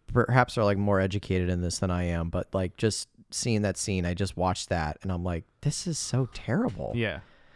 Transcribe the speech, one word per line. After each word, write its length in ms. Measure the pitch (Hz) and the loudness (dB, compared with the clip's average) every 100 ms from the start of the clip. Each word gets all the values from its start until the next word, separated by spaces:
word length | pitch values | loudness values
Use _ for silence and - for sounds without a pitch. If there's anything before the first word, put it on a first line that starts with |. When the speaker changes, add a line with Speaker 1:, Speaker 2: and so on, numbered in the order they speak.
| - | 0
Speaker 1:
perhaps 500 | 120 110 127 123 - | 2 4 4 4 2
are, 60 | |
like, 140 | 104 101 | 2 4
more 220 | 101 98 | 4 4
educated 480 | 95 98 - 92 90 | 2 0 0 0 2
in 120 | 90 | 0
this 180 | 87 - | -2 -2
than 120 | 95 | 0
I 120 | 90 87 | 0 0
am, 240 | 85 82 | 0 -2
but, 240 | 90 - | -4 -2
like, 240 | 95 92 - | -2 -2 0
just 320 | 110 - - - - | 0 0 -8 -16 -12
seeing 320 | - 123 107 | -4 0 2
that 140 | 104 90 | 2 -2
scene, 280 | - 95 87 | -2 0 0
I 80 | |
just 240 | 90 98 - | 0 -2 0
watched 320 | 90 90 - | 0 0 -2
that, 280 | 87 76 73 | -2 -2 -4
and 80 | 95 | -4
I'm 120 | 87 90 | -2 -2
like, 180 | 85 - - | -4 -6 -6
"This 260 | 147 - 175 | -4 -4 -4
is 100 | 151 | -6
so 280 | - 123 127 | -2 -2 -2
terrible." 600 | - - 156 247 - 58 120 | -4 -2 0 0 -4 -4 -2
Speaker 2:
Yeah. 240 | 110 76 - - - | -2 -4 -12 -20 -20